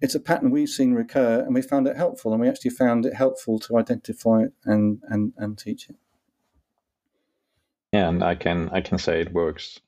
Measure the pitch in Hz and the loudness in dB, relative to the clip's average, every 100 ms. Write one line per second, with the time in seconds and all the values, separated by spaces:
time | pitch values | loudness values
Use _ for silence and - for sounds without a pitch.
0 | 139 147 - 170 131 143 147 - 127 120 | -4 -2 -2 0 2 2 0 0 2 2
1 | 113 139 120 117 - 127 127 139 135 139 | 0 2 2 2 2 0 0 0 0 0
2 | 175 - 110 110 123 127 123 120 123 120 | -2 -2 -2 0 0 0 -4 0 2 2
3 | 117 - 131 - - 110 - 117 110 117 | 0 2 0 0 -4 -4 0 0 0 -4
4 | - - 117 113 110 - - 107 104 107 | -6 -4 2 2 2 -4 0 2 2 0
5 | - 107 107 - 107 104 - - - - | -4 -2 -2 -4 -8 -8 -10 -10 -12 -20
6 | _ _ _ _ _ _ _ _ _ _ | _ _ _ _ _ _ _ _ _ _
7 | _ _ _ _ _ _ _ _ _ 104 | _ _ _ _ _ _ _ _ _ 2
8 | 87 87 90 87 85 87 82 90 - 90 | 2 2 2 0 0 0 -2 -4 -2 -2
9 | - 82 85 87 82 78 - - | 0 0 0 -2 -2 -4 -12 -18